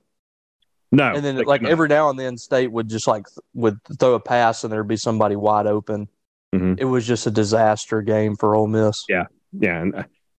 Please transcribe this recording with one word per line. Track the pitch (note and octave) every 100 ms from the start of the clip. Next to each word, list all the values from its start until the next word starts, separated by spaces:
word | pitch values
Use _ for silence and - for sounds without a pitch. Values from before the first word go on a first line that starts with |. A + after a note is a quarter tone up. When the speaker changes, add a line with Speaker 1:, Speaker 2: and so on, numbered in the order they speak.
| _ _ _ _ _ _ _ _ _
Speaker 1:
No, | C3+ C3+
Speaker 2:
And | C#3+
then, | C#3+ C3+
Speaker 1:
they |
Speaker 2:
like, | C#3+ C#3
Speaker 1:
could |
not. | A#2
Speaker 2:
every | E3 D#3
now | D3 D3+
and | C3
then, | C3 A#2+
State | - C3 B2+
would | A2+ A2
just, | A2 -
like, | A2 G2
th-, | - -
would | - A2+ G#2 - C#3+
throw | C3
a | A#2+
pass | - B2 A#2 A2+
and | A#2
there'd | A2 G#2+
be | A2
somebody | B2 A2 G#2 G2+
wide | G#2 G#2+ G#2
open. | G#2 G#2 G#2 G#2 _ _ _ _
Speaker 1:
Mm-hmm. | F#2+ F#2 F#2
Speaker 2:
It |
was | C3 B2+ A2+
just | A#2 -
a |
disaster | G#2+ G2+ A2 A2 G#2+ - A2
game | G#2 G#2+ G#2+ G#2
for | G#2+
Ole | G#2+ G#2+
Miss. | A2 G#2+ G#2 -
Speaker 1:
Yeah, | F#2 F2 _ _
yeah. | F#2+ G2 E2+
And, | F2 -
uh, | - _ _ _